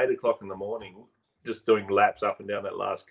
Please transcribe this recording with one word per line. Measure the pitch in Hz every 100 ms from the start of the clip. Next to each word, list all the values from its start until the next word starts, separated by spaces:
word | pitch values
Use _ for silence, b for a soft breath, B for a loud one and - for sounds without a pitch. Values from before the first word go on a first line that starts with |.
eight | 131
o'clock | 120 120 -
in | 98
the | 95
morning, | 101 113 98 95 120 _ _ _ 123
just | 110 -
doing | 107 95
laps | 101 101 -
up | 104 95
and | 101
down | 101
that | 98 90
last | 98 95 -